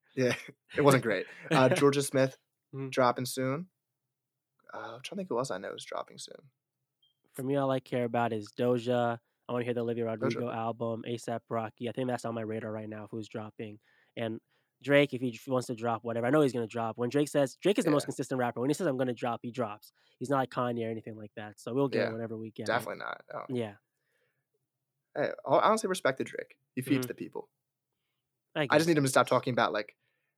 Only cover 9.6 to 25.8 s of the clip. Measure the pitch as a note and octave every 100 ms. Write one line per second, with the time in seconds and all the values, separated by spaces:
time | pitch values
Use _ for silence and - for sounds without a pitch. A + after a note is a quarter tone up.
9.6 | A#2+ A#2+ A#2 A#2 A2+ A2 A#2 A#2 A#2+ A#2
10.6 | A2+ A2+ A#2 A2+ A#2+ A#2 - A2+ - A#2
11.6 | A2 - A2+ A#2+ B2+ A#2+ A#2+ A2+ A2 A2
12.6 | A2 G#2+ G#2+ G#2+ G#2 A2+ G#2 A#2 G#2+ -
13.6 | A2 G#2+ _ _ _ - A2+ A2+ - _
14.6 | _ _ B2 C#3+ C#3+ B2 B2+ A2+ - B2+
15.6 | A#2+ A2+ A#2 A2+ A#2 A2+ A#2+ D3+ C#3+ A#2+
16.6 | A2+ A#2+ A2+ A2+ A#2+ C#3 D3 D3 C3+ -
17.6 | F3 G#3 F3+ D3 - - C3 C3 A#2+ A#2
18.6 | C3 D3 F3 B2+ B2+ A#2 B2 A#2 B2 A2+
19.6 | A2 G#2 - _ _ _ B2+ C#3 B2+ -
20.6 | B2 A#2+ A2+ A2+ A#2 A2 G#2+ - G#2+ G#2
21.6 | - B2+ C#3 A2+ G#2+ A2+ A2+ A2 A2 -
22.6 | G#2+ A#2 A2 F#2+ A1 - - - - B2
23.6 | G#2+ G2+ _ _ _ _ _ _ _ _
24.6 | _ _ _ _ _ - C3 - - D3+
25.6 | D#3 A3